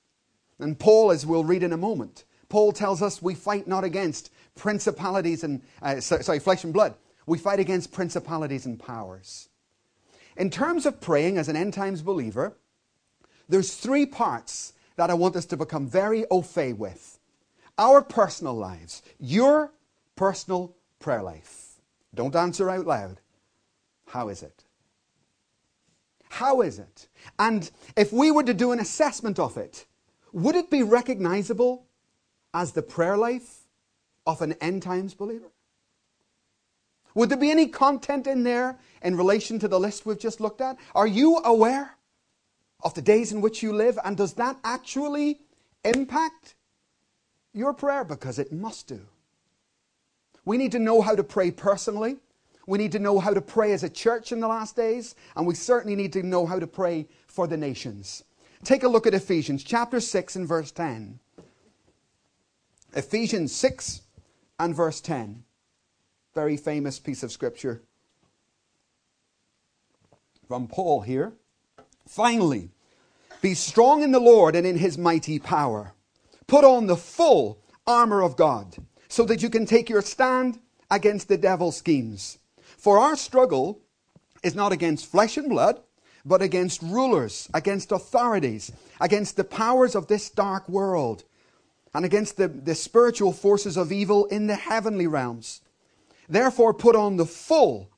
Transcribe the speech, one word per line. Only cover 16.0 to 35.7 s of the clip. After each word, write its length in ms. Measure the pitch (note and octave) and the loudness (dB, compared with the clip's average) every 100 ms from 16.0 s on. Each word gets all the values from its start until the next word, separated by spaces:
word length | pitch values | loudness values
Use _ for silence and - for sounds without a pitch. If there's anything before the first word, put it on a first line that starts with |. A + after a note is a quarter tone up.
| G#3 A3 A3 | 0 -2 0
au 100 | F#3 | -2
fait 320 | - - C3 | -2 -6 -4
with. 460 | G#2+ G#2 F2 - _ _ _ _ _ _ - | -6 -10 -14 -20 _ _ _ _ _ _ 0
Our 240 | A3+ C#4 | 8 8
personal 540 | C#4 - F#3+ - C3+ A#2 | 6 0 0 0 -8 -6
lives, 480 | F#2+ F2 E2 - _ - | -8 -12 -18 -20 _ -16
your 520 | B2+ F3+ C4+ D4+ D4 _ _ _ _ - | -4 2 4 4 0 _ _ _ _ -4
personal 600 | F#3+ F#3 - F#3 F3+ _ _ _ | -2 -2 -6 -6 -6 _ _ _
prayer 240 | D#3 A#2 | -6 -4
life. 560 | F#2 D#2 - - - _ _ _ _ | -6 -14 -20 -20 -20 _ _ _ _
Don't 220 | - C3 E3 | -8 -4 -2
answer 340 | F3 E3 F#3+ | -2 -2 -4
out 160 | F#3 E3+ | -4 -4
loud. 340 | B2+ F#2+ F#2 _ _ _ _ _ _ _ _ _ | -4 -6 -16 _ _ _ _ _ _ _ _ _
How 220 | B2 A2+ | -10 -10
is 140 | F#2+ | -10
it? 220 | D2+ _ _ _ _ _ _ _ _ _ _ _ _ _ _ _ _ _ _ | -18 _ _ _ _ _ _ _ _ _ _ _ _ _ _ _ _ _ _
How 320 | - C4 C4 | -4 0 2
is 160 | F#3 G2+ | 2 -2
it? 280 | F#2+ _ _ _ - - | -18 _ _ _ -16 0
And 300 | G#3+ A3 D#3+ _ - - | 0 0 -4 _ -6 0
if 180 | G#3 | 2
we 160 | A3+ D4+ | 4 4
were 140 | D4+ | 6
to 100 | B3+ | 2
do 180 | F#3+ B3 | 2 2
an 80 | B3 | 0
assessment 600 | G#3 - D4 - A3+ G3 | -4 0 -2 -2 -6 -4
of 180 | C#3 - | -4 -6
it, 280 | F2 - - _ _ _ _ | -12 -14 -20 _ _ _ _
would 240 | F3 G#3 F4 | -4 0 0
it 140 | E4+ | 0
be 140 | C#4+ | 0
recognizable 1040 | G#3+ A#3 A#3+ G#3+ F3 G3 G3+ G#3+ B3 B3 _ _ _ _ _ _ _ | 4 2 2 -4 -2 -2 -4 0 0 -2 _ _ _ _ _ _ _
as 180 | E3+ F3 | -6 -6
the 120 | D#3+ | -6
prayer 340 | - - E3+ G3+ | -8 -2 0 0
life 440 | A#3 B3 - - _ _ _ _ _ _ - | -2 -4 -10 -20 _ _ _ _ _ _ -6
of 140 | D#3 | -4
an 120 | D#3+ - | -4 -4
end 220 | D#3 F#3+ | -6 -6
times 300 | F3+ F3+ G3 | -6 -6 -8
believer? 380 | - G3+ A3+ - _ _ | -10 -12 -12 -16 _ _